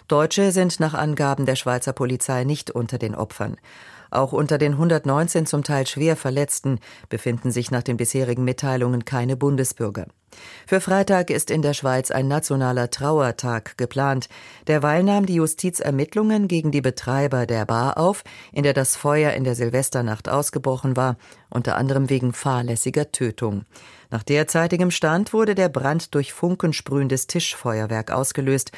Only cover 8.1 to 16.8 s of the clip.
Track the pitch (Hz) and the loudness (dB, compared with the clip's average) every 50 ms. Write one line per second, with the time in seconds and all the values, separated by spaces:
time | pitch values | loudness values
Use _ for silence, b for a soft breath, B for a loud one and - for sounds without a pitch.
8.1 | - 135 131 123 120 127 127 127 127 - 147 139 131 127 123 123 127 120 113 - | 0 0 0 0 0 0 0 -2 -2 -2 -2 -2 0 0 0 0 0 -2 -2 -2
9.1 | 139 127 120 127 135 123 139 143 139 131 131 - - - 117 101 104 110 - - | -2 -2 0 -2 0 0 0 2 2 2 0 -2 -2 -4 -6 -6 -4 -6 -10 -12
10.1 | - _ _ B B B B B B B B - 190 190 - 185 190 196 196 196 | -14 _ _ B B B B B B B B 0 0 0 2 2 2 2 4 4
11.1 | 196 180 175 - 127 - - - - 156 143 143 139 - 139 131 127 131 127 - | 2 2 2 2 0 -2 0 0 0 0 2 0 0 0 0 0 0 0 0 -2
12.1 | - 131 131 135 143 156 151 - 143 135 131 127 123 123 120 120 - - 139 147 | -2 -2 0 0 0 0 0 0 0 0 0 0 0 0 -2 -2 -4 -2 0 2
13.1 | 156 151 135 120 113 - - 123 117 113 - - - - 123 - - 135 135 139 | 2 2 2 2 0 -2 -4 -2 -2 -4 -4 -8 -6 -6 -6 -4 -2 0 0 0
14.1 | 135 131 - B B B B B B B B - 151 151 139 151 151 170 190 202 | 0 0 -4 B B B B B B B B 0 2 2 2 2 4 4 4 4
15.1 | 202 202 202 190 175 165 160 156 - - - 180 175 - - 147 139 135 147 - | 4 2 2 2 2 2 2 2 0 -2 -2 -4 -2 -2 -2 -2 0 0 -2 0
16.1 | - 214 214 214 220 208 202 180 180 165 156 151 143 143 | 0 0 2 2 4 2 2 2 0 0 0 0 0 2